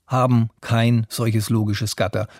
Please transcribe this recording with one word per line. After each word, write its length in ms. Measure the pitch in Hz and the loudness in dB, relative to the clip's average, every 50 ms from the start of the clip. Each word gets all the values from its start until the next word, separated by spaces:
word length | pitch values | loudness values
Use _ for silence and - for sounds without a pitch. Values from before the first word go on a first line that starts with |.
| _ | _
haben 440 | - 131 127 123 127 123 117 113 113 _ _ | -2 0 2 2 4 4 2 2 0 _ _
kein 460 | - - 117 113 117 117 120 117 110 - | -6 -2 0 2 2 2 2 2 0 -4
solches 400 | - - 120 113 110 110 104 - | -6 -4 -2 0 0 0 0 0
logisches 480 | 113 113 107 104 101 - 110 107 - | 0 0 0 0 -2 -4 -4 -6 -4
Gatter. 320 | - - 92 - 98 - - - - | -2 -4 -2 -2 -4 -6 -6 -10 -14